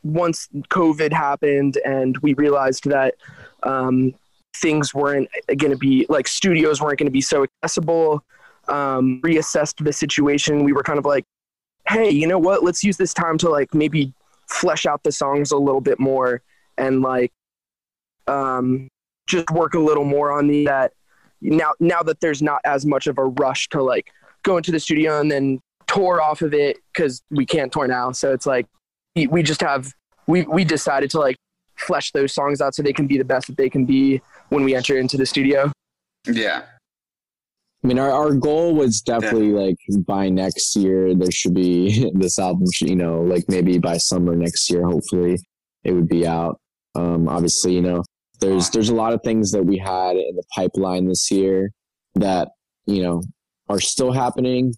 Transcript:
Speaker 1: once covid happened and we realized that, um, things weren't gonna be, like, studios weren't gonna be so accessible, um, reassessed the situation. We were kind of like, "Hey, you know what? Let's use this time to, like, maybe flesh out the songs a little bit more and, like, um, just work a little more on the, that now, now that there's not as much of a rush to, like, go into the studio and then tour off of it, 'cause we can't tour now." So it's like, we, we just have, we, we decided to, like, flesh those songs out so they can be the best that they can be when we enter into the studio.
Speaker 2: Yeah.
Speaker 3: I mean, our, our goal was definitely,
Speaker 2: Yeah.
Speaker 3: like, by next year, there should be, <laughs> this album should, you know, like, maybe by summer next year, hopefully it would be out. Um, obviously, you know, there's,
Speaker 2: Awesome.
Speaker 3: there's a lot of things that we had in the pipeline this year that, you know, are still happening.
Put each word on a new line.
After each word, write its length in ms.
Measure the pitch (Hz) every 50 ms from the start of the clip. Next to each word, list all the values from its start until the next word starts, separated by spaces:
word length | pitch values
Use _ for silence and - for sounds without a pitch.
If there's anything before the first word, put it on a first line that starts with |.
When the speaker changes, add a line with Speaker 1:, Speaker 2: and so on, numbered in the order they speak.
Speaker 1:
once 460 | - 151 156 170 175 170 160 - - - - 147 135 _
covid 440 | - 190 175 160 156 147 160 151
happened 640 | 156 160 151 143 139 - - 147 143 139 139 139 131 - -
and 340 | 139 135 135 131 131 127 131
we 160 | - 147 139
realized 500 | 135 151 147 143 139 135 135 131 - - 139
that, 240 | 143 139 135 131 - _ _ - - - - - _ _
um, 500 | - 127 135 131 131 131 127 127 131 131 131 _ _ _ _ _ _ _ -
things 360 | - - 165 151 151 143 139
weren't 360 | - 139 143 139 143 139 131 - - - - - -
gonna 200 | 139 151 147 139
be, 280 | 127 139 135 135 131 135 -
like, 180 | 156 143 131
studios 560 | - - - - 190 170 160 156 156 151 135
weren't 160 | 151 151 143 135
gonna 120 | 151 143
be 100 | 131 135
so 240 | 131 - 160 143 139
accessible, 800 | - _ _ - 131 - - 165 156 170 165 160 156 151 151 _ _ _ _ - - _ _ _ -
um, 540 | - 143 143 135 135 131 131 131 127 127 139
reassessed 580 | 165 160 156 160 - - 160 147 147 - - 151
the 80 | 151
situation. 720 | 143 - 160 147 - - 143 143 143 147 - 156 147 147 143
We 80 | 143
were 100 | 143 139
kind 160 | 139 - 151 143
of 80 | 135
like, 180 | 143 143 135 - _ _ _ _ _ _ _ _ _ _ _ _ -
"Hey, 220 | 196 220 226 202
you 160 | 151 143 156
know 120 | 165 185 190
what? 260 | 165 180 196 190 160
Let's 180 | 175 175 -
use 140 | - 208 185
this 180 | - 185 165 -
time 240 | - 170 165 160 160
to, 100 | - 170
like, 240 | 156 147 135 - -
maybe 380 | 156 151 151 147 160 143 135 - _ _ _ _ _ _ -
flesh 360 | - - - 180 156 151 -
out 160 | 170 147 - _
the 80 | 151
songs 400 | - - 147 139 139 143 147 139
a 40 | 151
little 240 | 143 143 143 135 135
bit 200 | 131 143 131 -
more 420 | 131 135 135 131 127 127 123 123 _ _ _ _ _ _ _
and, 260 | - 131 135 135 131
like, 280 | 131 131 131 123 123 123 _ _ _ _ _ _ _ _ _ _ _ _ _ _ _ _ _ _ _
um, 600 | - 139 139 135 131 131 127 127 127 127 135 135 131 _ _ _ _ _ _ _ -
just 220 | - 175 165 -
work 240 | 160 170 165 151 -
a 40 | 170
little 260 | 156 151 151 147 143
more 280 | 143 143 143 147 143
on 160 | 143 147 143 147
the, 160 | 147 147 147
that 280 | 143 139 135 131 - _ _ _ _ _ _ _ _ _ _
now, 320 | - 135 151 160 160 151 - _
now 220 | 170 170 180 170
that 180 | 170 156 156 _
there's 220 | - 165 147 135
not 180 | 151 151 147 - -
as 200 | 147 143 139 135
much 220 | 147 147 135 -
of 100 | 151 131 135
a 60 | 135
rush 420 | 135 127 135 143 135 127 - - -
to, 120 | - 156
like, 260 | 135 131 120 113 - _ _ _ _ - _ _
go 140 | - 196 190
into 140 | 170 160 -
the 80 | 170 156
studio 400 | - - 165 151 156 156 151 151
and 100 | 147 151
then 300 | 147 139 139 135 135 131 _ _ _ _ _
tour 340 | - - 202 196 185 180 170
off 220 | 156 156 151 -
of 100 | 170 151 147
it, 240 | 147 143 143 - - _ _ _
'cause 280 | - 170 139 123 - _ _
we 160 | 151 143 131
can't 260 | - - 160 139 131
tour 140 | - 156 143
now." 240 | 123 127 123 123 127
So 200 | 127 - - 139
it's 140 | 131 123 -
like, 200 | 147 135 123 120 _ _ _ _ _ _ _ _ _ _
we, 100 | 170 156 127
we 140 | - 175
just 180 | 165 - 156 -
have, 320 | 190 160 143 135 131 135 - _ _ _ _ _ _
we, 160 | - 165 180
we 220 | 160 - 156 160 -
decided 460 | 156 165 143 - 165 143 139 139 135
to, 80 | - 160
like, 180 | 147 135 131 _ _ _ _ _ _ _ _
flesh 340 | - - - 175 143 - -
those 200 | - 143 139 139
songs 280 | - - 139 143 143 139
out 140 | 143 139 -
so 80 | -
they 100 | 147 139
can 140 | 135 - 147
be 120 | 135 143 135
the 60 | 131
best 220 | 127 170 127 -
that 100 | - 143
they 140 | - 135 131
can 140 | - 143 127
be 340 | 123 131 135 135 135 135 131 _ _ - - _ _
when 140 | 139 147 135
we 100 | 135 131
enter 240 | 127 123 - 139 131
into 180 | 127 127 -
the 80 | 135 131
studio. 460 | 127 - 143 135 135 147 139 135 147 143 _ _ _ _ _ _ _ _ _ _
Speaker 2:
Yeah. 380 | - - 113 - - 76 65 - - _ _ _ _ _ _ _ _ _ _ _ _ _ _ _ _ _ _ _ _ _ _
Speaker 3:
I 40 | -
mean, 120 | 127 123 127
our, 120 | 135 139
our 240 | 135 139 151 151 143
goal 400 | 135 123 147 151 160 170 175 160
was 260 | 151 139 127 107 -
definitely, 480 | - - 117 117 107 110 117 110 107 104
Speaker 2:
Yeah. 40 | 104 101
Speaker 3:
like, 180 | 98 95 87 - _ - 98 101 87
by 220 | - 101 98 98 95
next 480 | 92 95 92 95 95 - - - -
year, 380 | 104 98 95 95 95 92 92 90
there 160 | 92 87 90
should 240 | 85 - - 90 87
be, 560 | 95 92 90 87 87 90 98 104 113 131 92
<laughs> 40 | 90
this 240 | 95 95 87 - -
album 280 | 95 92 90 90 92 90 87
should, 160 | - - 73
you 60 | 92
know, 260 | 90 87 82 82 82
like, 220 | 85 90 90 87 85 -
maybe 300 | 92 90 85 92 90 87
by 180 | 82 87 85
summer 400 | 85 - - 95 90 87 87 85
next 320 | 85 85 85 - - - -
year, 140 | 87 87 87
hopefully 540 | 87 87 76 - - - 90 87 87 90 92 - _ _ _ _ _ _ _ _
it 80 | -
would 160 | 90 87 85 80
be 180 | 85 85 85
out. 340 | 82 82 82 85 82 - - _ _ _ _ _ _ _
Um, 320 | 82 87 87 85 82 85 78
obviously, 440 | 73 87 85 85 - - - 92 90
you 60 | 90
know, 220 | 87 90 87 87 92 - _ _ _ _ _ _
there's, 240 | - 95 95 92 87
Speaker 2:
Awesome. 60 | - -
Speaker 3:
there's 140 | 113 110 110
a 40 | 117
lot 180 | 113 110 113 117
of 80 | 110
things 280 | - 120 113 110 107 98
that 100 | 104 101 92
we 140 | 87 98 92
had 380 | 95 98 92 92 92 92 90
in 200 | 92 80 - 90
the 60 | 90 87 _ -
pipeline 520 | - 92 90 - 95 95 92 90 92 92
this 240 | 92 90 87 - -
year 400 | 101 98 95 95 95 92 95 104 - _ _ _ _ _ _ _ _
that, 320 | 98 104 95 95 90 73 - _ _ _ _ _ _ _
you 160 | - 101 95
know, 200 | 90 87 87 85 90 - - _ _ _ _ _ _ -
are 100 | 101 95
still 320 | - - - - 131 127
happening. 640 | 127 135 127 120 - - 127 127 127 127 127 127 117